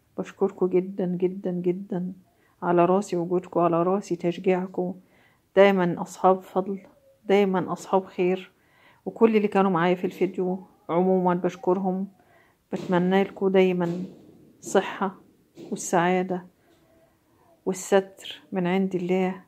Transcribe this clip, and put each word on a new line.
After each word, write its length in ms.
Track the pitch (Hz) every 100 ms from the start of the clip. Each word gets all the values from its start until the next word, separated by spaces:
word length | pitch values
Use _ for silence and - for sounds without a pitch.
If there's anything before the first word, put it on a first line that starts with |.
| _ -
بشكركم 480 | 165 - 196 - 185
جدا 400 | 180 190 196 180
جدا 440 | 180 185 196 196
جدا، 600 | 180 180 180 196 180 180 185 _ _ _ -
على 220 | 175 175
راسي 320 | 175 185 202 175
وجودكم، 440 | 170 180 180 175
على 220 | 170 165
راسي 340 | 175 196 - 175
تشجيعكم. 800 | 175 175 185 185 185 185 180 185 _ _ _ _ _ 190
دايما 460 | 202 190 175 170
أصحاب 380 | 180 - 185 190
فضل، 400 | - 190 190 196 - _ _ _
دايما 480 | 202 196 196 185 -
أصحاب 320 | 180 - 190
خير، 480 | 190 - 180 185 - _ _ _ _ _ 190
وكل 300 | - 233 214
اللي 120 | 208
كانوا 220 | 196 196
معايا 240 | 170 175
في 100 | 180
الفيديو 580 | 180 - 185 190 180 190 - _ -
عموما 460 | 170 185 185 180
بشكرهم. 720 | 180 180 - - 190 190 190 196 _ _ _ _ _ -
بتمنى 500 | 190 - 180 180 190
لكم 260 | 196 - 190
دايما 560 | 190 185 180 170 175 190 - - - - _
صحة 540 | - 190 - - 196 - _ _ _ - -
والسعادة 760 | 196 - 180 175 185 185 180 - _ _ _ _ _ _ _ _ _ _ _ -
والستر 760 | 185 - 196 190 - - - -
من 140 | 196 175
عند 280 | 190 190
الله. 480 | 185 175 185 185 185